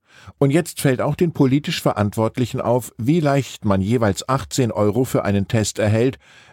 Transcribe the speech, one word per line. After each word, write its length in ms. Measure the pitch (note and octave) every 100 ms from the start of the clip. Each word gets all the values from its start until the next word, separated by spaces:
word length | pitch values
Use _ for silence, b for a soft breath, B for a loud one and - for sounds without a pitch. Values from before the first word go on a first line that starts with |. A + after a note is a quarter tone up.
| B B B B
Und 140 | C#3
jetzt 300 | D3+ E3 -
fällt 200 | C#3+ B2
auch 140 | B2 D3
den 160 | D#3
politisch 500 | - C#3 C#3+ D#3+ -
Verantwortlichen 760 | C#3+ G#2+ G2+ A2+ A2+ - B2 B2+
auf, 340 | A2 B2 A2+ -
wie 240 | A#2 F3
leicht 420 | D3 C#3 B2 -
man 180 | G#2+ F#2+
jeweils 460 | F#2+ A#2+ G#2+ F2+ -
achtzehn 440 | C3 - - A#2
Euro 340 | G#2 G#2 G#2 C3
für 180 | C3+
einen 240 | G2+ G2+ G2
Test 320 | A2+ G#2 -
erhält, 400 | G#2 A2 C3 - B B B